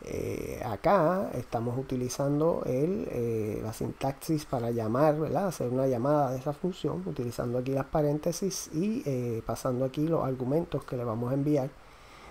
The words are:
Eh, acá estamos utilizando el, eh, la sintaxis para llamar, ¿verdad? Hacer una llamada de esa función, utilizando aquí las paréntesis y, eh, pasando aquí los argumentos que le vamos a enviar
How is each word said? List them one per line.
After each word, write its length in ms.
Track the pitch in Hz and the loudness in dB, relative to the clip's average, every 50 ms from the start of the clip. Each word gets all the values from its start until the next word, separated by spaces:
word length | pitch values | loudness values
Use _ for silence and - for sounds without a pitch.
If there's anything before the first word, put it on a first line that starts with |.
| - - | -10 -6
Eh, 540 | - - - 95 104 - - - 67 - - | -4 -4 -4 -4 -4 -4 -6 -6 -6 -6 -4
acá 640 | 117 107 98 - 160 202 196 156 156 180 190 208 247 - | -6 -6 0 4 4 6 6 6 4 4 2 0 -2 -4
estamos 420 | 127 117 - - 117 113 123 120 | -6 -6 -2 -2 -2 0 0 -2
utilizando 840 | 131 135 - 135 127 123 123 - - 143 143 147 147 156 165 175 - - | -2 -2 -2 -2 -2 -2 -2 -2 0 0 2 2 4 4 4 4 2 0
el, 420 | - 127 127 143 170 190 214 - - | 0 2 2 2 2 2 0 -2 -2
eh, 500 | - 123 117 117 113 110 107 107 104 117 117 | -2 -2 0 0 0 0 0 -2 -2 -2 -4
la 80 | 110 110 | -4 -4
sintaxis 720 | - - 120 - - - 135 139 - - - 160 151 - | -4 -4 -4 -4 -2 -4 -4 -4 -4 -2 -2 -2 -2 0
para 260 | - - 123 117 117 | -2 -2 -2 0 0
llamar, 480 | 120 113 113 123 113 127 151 156 147 151 | 0 0 0 2 4 6 6 6 6 4
¿verdad? 300 | 160 139 - 147 196 190 | 0 0 0 0 0 0
Hacer 200 | - - 127 123 | -2 -2 -2 0
una 200 | 123 127 135 135 | 2 2 2 2
llamada 420 | 131 117 117 139 151 147 143 131 | 2 2 2 4 4 4 4 2
de 80 | 131 127 | 0 -2
esa 140 | 127 151 143 | -4 -4 -6
función, 500 | - - 180 185 - - 147 139 170 185 | -2 -2 -4 -4 -2 -4 -2 -2 -2 -4
utilizando 520 | 190 156 139 123 120 117 - 131 123 120 127 | -6 -4 -4 -4 -4 -2 -4 -2 -2 0 -2
aquí 140 | 127 135 135 | -2 0 -2
las 140 | 135 131 | -2 -2
paréntesis 840 | - - 165 151 147 147 151 147 175 160 - - 185 185 - - - - | 0 2 2 2 4 2 2 0 -2 -2 0 -2 -2 -2 -4 -8 -6 -2
y, 300 | 156 180 208 220 - - | -2 0 0 0 -2 -2
eh, 380 | 147 135 123 123 120 117 113 - | -2 -2 -2 -2 -2 -2 -4 -4
pasando 400 | - 117 - - 135 127 120 131 | -6 -6 -2 -2 -2 0 2 0
aquí 220 | 135 131 - 151 | -2 0 0 0
los 160 | 160 165 151 - | 2 2 2 2
argumentos 600 | 135 131 127 131 123 139 160 175 - - 143 - | 0 -2 -2 0 2 2 2 0 0 -4 -6 -4
que 120 | - - | -4 -4
le 60 | 127 120 | -4 -2
vamos 300 | 120 107 113 120 123 135 | -2 -2 -2 0 0 0
a 20 | |
enviar 360 | 139 139 147 151 143 131 139 - - - - - - - - - - - - | 2 2 4 4 2 2 0 -6 -12 -20 -20 -20 -20 -20 -20 -20 -20 -18 -18